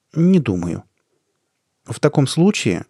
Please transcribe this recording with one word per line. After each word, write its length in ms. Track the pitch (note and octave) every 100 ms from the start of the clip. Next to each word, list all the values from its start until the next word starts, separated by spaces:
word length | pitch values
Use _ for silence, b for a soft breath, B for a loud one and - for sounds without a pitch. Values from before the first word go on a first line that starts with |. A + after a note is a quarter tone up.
| _
не 280 | D3+ F3 F#3
думаю". 440 | A#2+ F2+ E2+ F#2 - _ _ _ _ _ _ _ _ _
"В 160 | - A#2
таком 260 | D3 - C3+
случае, 580 | - F#3 - A2+ F2 -